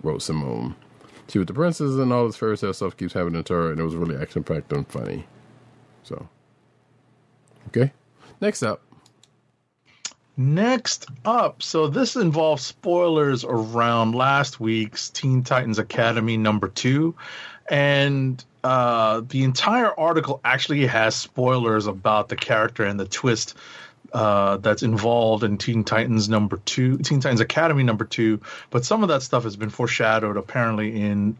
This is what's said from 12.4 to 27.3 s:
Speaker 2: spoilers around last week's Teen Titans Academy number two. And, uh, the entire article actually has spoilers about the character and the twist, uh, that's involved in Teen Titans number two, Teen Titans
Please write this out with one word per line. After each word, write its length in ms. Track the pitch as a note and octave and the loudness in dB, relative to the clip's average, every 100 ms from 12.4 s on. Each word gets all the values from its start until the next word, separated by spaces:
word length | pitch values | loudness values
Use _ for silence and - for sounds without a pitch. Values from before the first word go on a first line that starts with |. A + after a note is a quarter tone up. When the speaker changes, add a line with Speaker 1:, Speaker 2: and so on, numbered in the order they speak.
| D#3 C#3+ | 2 0
Speaker 2:
spoilers 800 | - - F#3+ F3 F3 D#3 C#3+ B2+ | -4 -8 0 2 4 4 2 0
around 720 | - A#2 A2 A#2 A#2 A#2 A2+ | 0 -2 0 0 2 4 2
last 440 | A#2+ C3+ C#3 C#3 - | 2 2 2 0 -2
week's 500 | A2 A2 A2 - - | -2 0 -2 -6 -10
Teen 360 | - C3+ B2+ | -4 2 2
Titans 340 | B2 C3 C3 G#2+ | 2 0 0 -2
Academy 580 | - - A#2 A#2 A2+ A2 | -2 0 2 2 0 2
number 320 | G#2+ G#2+ G2 | 2 2 -2
two. 460 | - B2+ C#3 E3 E3 - - - - - | -2 0 2 0 -2 -16 -16 -18 -16 -2
And, 720 | C#3+ C#3+ C#3+ C#3+ C#3 C3 B2+ - - | 2 4 4 2 2 0 -4 -10 -6
uh, 580 | B2+ B2+ A#2+ A#2 A2 A2+ A#2+ | 0 2 2 2 2 0 -2
the 180 | C3 | 0
entire 540 | C3 B2+ G3 B3 A3 - | 0 2 2 2 0 0
article 420 | D#3+ D#3+ C#3 - | 0 0 -2 -4
actually 420 | B2 C3 - D3 B2+ | 0 0 0 0 2
has 280 | A2+ A2 | 2 0
spoilers 720 | A2 - - B2+ B2+ A#2 A2 G#2 | 0 -8 -2 0 2 2 0 -2
about 420 | F#2+ G#2+ G#2+ G#2 | -2 0 0 0
the 80 | F#2+ | -6
character 480 | - A2+ A2 - | 0 0 0 0
and 140 | G2+ G2+ | -2 -2
the 80 | F#2+ | -6
twist, 480 | - C3 A2 - - - - - _ - | -2 0 0 -4 -10 -20 -20 -20 _ -8
uh, 460 | A#2 G#2+ G2+ G2 G2+ | 0 2 4 2 2
that's 260 | G#2+ G#2+ | 0 2
involved 580 | A#2 A2 A2+ A#2+ A2+ G#2+ | 2 2 2 2 4 2
in 160 | A2 G2+ | 0 -2
Teen 240 | - A2+ | 0 -2
Titans 460 | G#2 A2 A#2 A2 G#2 | 0 0 2 0 2
number 300 | A2 G#2 F#2+ | 2 0 -2
two, 400 | - - B2+ C3+ | -4 0 2 0
Teen 200 | - C#3+ | 0 0
Titans 220 | C#3 | 2